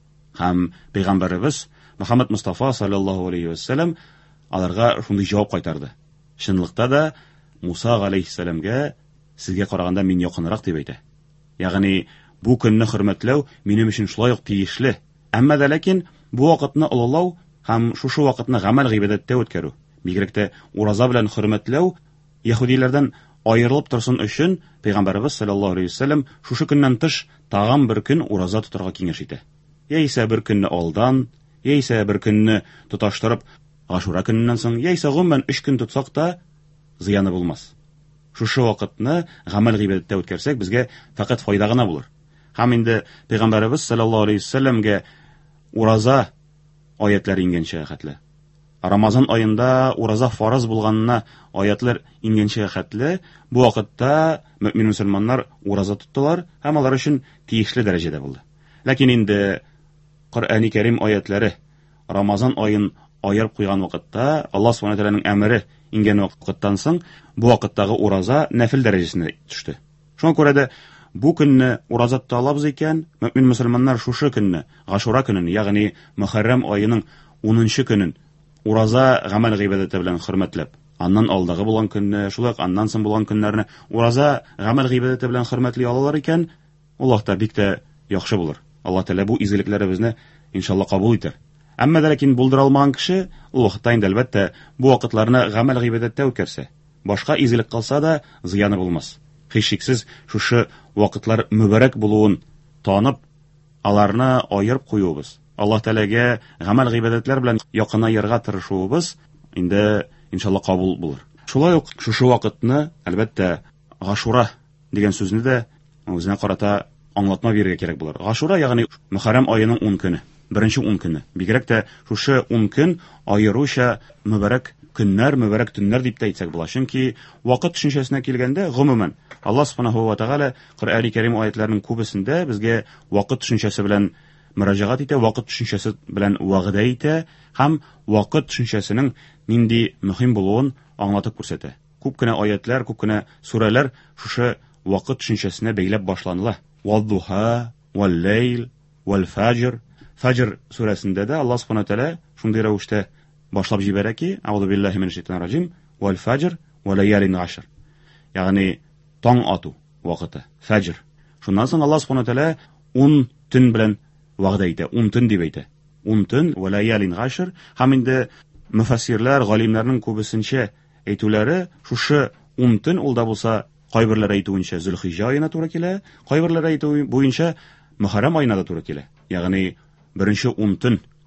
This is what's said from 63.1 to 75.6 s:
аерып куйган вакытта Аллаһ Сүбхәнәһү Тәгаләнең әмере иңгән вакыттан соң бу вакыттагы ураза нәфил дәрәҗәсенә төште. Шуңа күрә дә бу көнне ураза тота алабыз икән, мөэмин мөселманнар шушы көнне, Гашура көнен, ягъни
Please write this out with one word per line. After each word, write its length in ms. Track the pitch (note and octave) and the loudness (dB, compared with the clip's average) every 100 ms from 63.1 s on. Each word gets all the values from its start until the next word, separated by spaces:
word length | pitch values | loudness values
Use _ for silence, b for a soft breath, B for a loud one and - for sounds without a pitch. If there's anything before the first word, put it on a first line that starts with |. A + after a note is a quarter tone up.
| _ | _
аерып 320 | G2+ G#2 A2 | -2 0 -2
куйган 300 | - G2+ G2 F2 | -2 -2 -2 -4
вакытта 640 | E2 - G#2+ C3 D#3 - | -8 -10 -4 -2 -2 -4
Аллаһ 240 | G2 A2+ | 0 2
Сүбхәнәһү 240 | A#2 G#2 G#2 | 2 -2 -2
Тәгаләнең 240 | G#2 G#2 - | 0 0 0
әмере 320 | G2+ G#2+ A#2 - b b | 2 2 2 -2 b b
иңгән 320 | A2 G#2+ G#2 F#2+ | 0 2 2 0
вакыттан 480 | - - F#2 G2+ | -6 -10 -4 -2
соң 240 | G2 - E3+ - B B B | -2 -2 -4 -6 B B B
бу 160 | A#2 | 4
вакыттагы 420 | A2+ G2+ - G2+ | 4 2 -2 0
ураза 540 | A2 G#2 F#2+ F#2 C#3+ D#3 | 2 2 0 2 0 0
нәфил 320 | A#2 A#2 C#3 | 0 2 2
дәрәҗәсенә 540 | A#2 F#2+ E2 - D#2+ - - | 2 2 0 -4 -6 -8 -14
төште. 300 | - - C#2+ _ _ _ - | -16 -12 -14 _ _ _ -2
Шуңа 160 | D#3+ | 0
күрә 220 | D#3 D3 C#3 | 4 4 4
дә 120 | B2+ B B B B | 2 B B B B
бу 220 | - C3+ E3 | -2 0 2
көнне 400 | D#3 C3 B2+ A#2+ - | 4 4 4 0 -4
ураза 300 | A#2 A#2+ C3 | 0 2 0
тота 220 | - A#2+ | -2 -2
алабыз 260 | C3 C#3+ D3 | 0 0 -2
икән, 340 | C#3+ D#3 D#3+ D#3 - | -2 -2 -4 -6 -8
мөэмин 320 | A#2+ C3 C3 | -2 4 4
мөселманнар 480 | B2 A#2+ A#2+ C3 A#2+ | 4 2 2 2 0
шушы 300 | - A#2+ D3 | -4 -2 0
көнне, 300 | B2 G2+ E2+ - b b | 2 0 0 -6 b b
Гашура 340 | G2 A2+ A#2 | -2 0 0
көнен, 240 | B2+ G2 E2+ | 2 0 0
ягъни 460 | G2 | 0